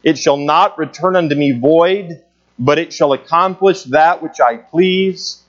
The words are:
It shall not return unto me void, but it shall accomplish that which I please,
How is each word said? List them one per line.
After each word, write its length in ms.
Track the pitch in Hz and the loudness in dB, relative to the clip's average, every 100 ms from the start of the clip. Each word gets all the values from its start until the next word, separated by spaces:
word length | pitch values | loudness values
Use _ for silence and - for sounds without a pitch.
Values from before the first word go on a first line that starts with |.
It 160 | 156 147 | -2 0
shall 200 | 160 143 | 0 0
not 420 | 143 160 196 - | 0 0 0 -2
return 360 | 147 - 185 185 | -10 -4 -2 0
unto 200 | 160 143 | 0 0
me 160 | 143 | 0
void, 720 | 120 135 165 170 196 175 160 _ _ _ - | 0 2 2 2 0 -6 -16 _ _ _ -6
but 220 | 127 147 | 0 0
it 120 | 165 | -2
shall 220 | - 151 | -2 0
accomplish 680 | 135 - 170 190 180 190 190 | 0 0 0 0 2 0 0
that 400 | 131 147 160 180 | 0 2 2 0
which 180 | 160 - | -6 0
I 160 | 123 117 | 0 0
please, 840 | - 160 185 185 190 170 - - | -4 0 0 2 -2 -4 -12 -16